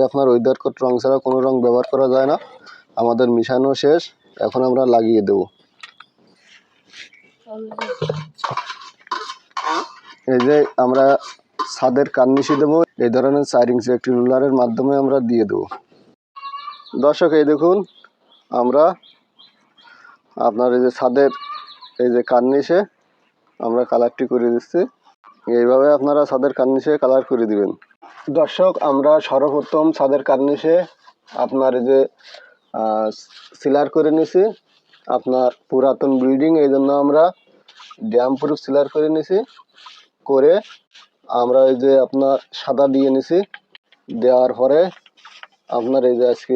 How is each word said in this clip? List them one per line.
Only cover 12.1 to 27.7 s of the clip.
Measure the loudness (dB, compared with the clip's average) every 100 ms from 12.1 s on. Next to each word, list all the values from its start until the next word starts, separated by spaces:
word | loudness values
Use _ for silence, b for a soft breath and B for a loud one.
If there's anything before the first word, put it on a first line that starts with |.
| 0
কার্নিশে | 2 2 0 0
দেব, | 2 2 0 -2
এই | -2 0
ধরনের | 0 0 0
চার | 0 2
ইঞ্চি | 0 0 -2
একটি | 0 0
রুলারের | 2 2 2 0
মাধ্যমে | 0 0 0 0
আমরা | 0 0 0
দিয়ে | 0 0
দেব। | -2 -6 -12 _ _ _ _ _ -20 -16 -16 -16 -20 -12 -2 0
দর্শক, | 2 2 4
এই | 2
দেখুন, | 2 2 0 -2 _ _ _ _ _ -8
আমরা | -2 0 2 2 0 _ _ _ _ -20 _ _ _ b b b b _ -4 -2
আপনার | 0 0 2
এই | 0
যে | 0
ছাদের | -2 2 2 0 -14 -16 -18 -20 -14 -4
এই | -2
যে | 0 0
কার্নিশে | 0 2 0 0 -2 -2 _ _ _ _ _ _ -10
আমরা | -4 -2 0
কালারটি | 0 0 -2 -4
করে | -2 0
দিচ্ছি। | -2 -4 -4 -4 _ _ _ _ _ -4 0
এইভাবে | 2 2 4 2
আপনারা | 0 0 0
ছাদের | 0 -2 0
কার্নিশে | -2 -2 -2 0
কালার | 2 0 0
করে | -2 -2
দিবেন। | -2 -2